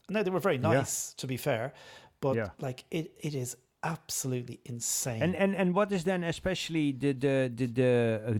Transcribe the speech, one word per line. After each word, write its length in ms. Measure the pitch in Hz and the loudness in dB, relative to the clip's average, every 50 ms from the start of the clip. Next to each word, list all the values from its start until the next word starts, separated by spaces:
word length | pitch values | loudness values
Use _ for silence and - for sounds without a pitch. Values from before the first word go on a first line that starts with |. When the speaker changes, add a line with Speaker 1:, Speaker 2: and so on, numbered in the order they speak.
| _ - | _ -4
Speaker 1:
Now, 120 | 190 220 202 | -2 0 0
they 80 | 185 | 0
were 100 | 185 175 | 0 0
very 160 | 165 196 156 | 2 2 2
Speaker 2:
Yeah. 160 | 123 127 107 117 | 2 2 4 4
Speaker 1:
nice, 400 | 135 127 - - - - - - | 4 2 0 -4 -6 -6 -8 -10
to 120 | - - | -10 -6
be 120 | 127 131 120 | -6 -4 -4
fair, 340 | - 147 127 110 117 139 - - - - - - - - _ - | -2 0 0 0 -2 -4 -8 -12 -20 -20 -20 -20 -20 -20 _ -2
but, 160 | - 139 131 | 0 0 2
Speaker 2:
Yeah. 140 | 113 110 95 - - | 0 0 -4 -6 -8
Speaker 1:
like, 240 | 147 131 127 - - - | -8 -8 -8 -8 -10 -6
it, 220 | - 165 156 - - - | -6 -6 -6 -6 -10 -8
it 140 | - 151 147 | -8 -6 -4
is 220 | 131 123 120 - - _ _ _ _ - | -4 -6 -6 -8 -12 _ _ _ _ -6
absolutely 720 | 160 165 - _ - - - - 135 127 123 120 123 113 - - | -6 -6 -6 _ -8 -6 -4 -4 -2 -2 -4 -4 -8 -12 -14 -12
insane. 580 | - 120 117 - - - - - 135 113 110 143 | -10 -10 -6 -4 -2 -2 -2 -2 -2 -2 0 2
Speaker 2:
And, 140 | 175 185 | 2 2
and, 180 | - 196 202 196 | 2 2 2 2
and 200 | 190 190 180 175 | 2 2 2 4
what 180 | 196 208 196 202 | 4 2 2 2
is 120 | 180 156 | 0 0
then 200 | 190 190 180 170 | 0 0 0 0
especially 680 | 170 160 - - 190 190 - - - 165 160 151 143 135 | -2 -2 -2 -2 -2 -2 -2 -2 -2 0 0 2 0 0
the, 200 | 120 135 143 135 | 0 0 0 0
the, 400 | 123 139 143 135 135 131 127 117 | 2 2 2 4 4 2 0 0
the, 120 | 117 131 | -2 -2
the, 560 | 120 113 131 131 127 123 120 117 113 110 107 107 | 0 2 4 4 6 6 6 4 4 2 0 0
uh, 60 | 120 110 104 | 0 0 0